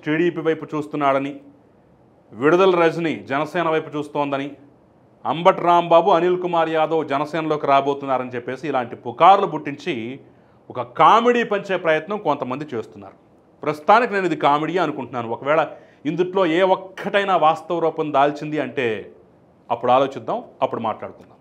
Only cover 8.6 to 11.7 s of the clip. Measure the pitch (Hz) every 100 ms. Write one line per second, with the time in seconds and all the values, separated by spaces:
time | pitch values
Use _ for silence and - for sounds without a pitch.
8.6 | 156 131 117 110 120 117 170 196 185 151
9.6 | 147 139 180 120 117 135 - _ _ _
10.6 | - 123 120 - 160 214 240 240 226 202
11.6 | -